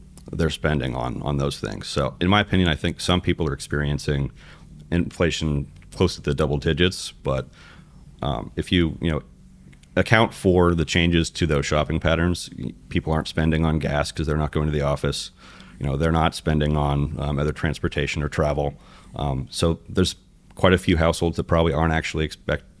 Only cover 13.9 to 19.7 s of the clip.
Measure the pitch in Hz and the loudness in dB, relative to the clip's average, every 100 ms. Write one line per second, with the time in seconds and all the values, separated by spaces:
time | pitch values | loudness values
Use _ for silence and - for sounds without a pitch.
13.9 | 73 71 - 76 76 76 78 76 73 71 | -2 -2 -4 -2 -2 -2 0 0 0 0
14.9 | 71 71 - - - - - - - 71 | 0 -2 -4 -8 -16 -20 -20 -20 -6 -4
15.9 | 69 80 82 82 - 80 76 73 76 71 | 0 2 2 0 0 0 0 2 2 0
16.9 | 71 71 67 71 71 76 71 80 71 85 | 0 -2 -4 -4 -2 -2 -2 -4 -2 -4
17.9 | - 71 78 73 - 76 73 71 71 - | -2 -4 -2 -2 0 0 0 -2 -6 -16
18.9 | - - - 71 67 64 - 85 | -20 -14 -6 -4 -4 -6 -2 0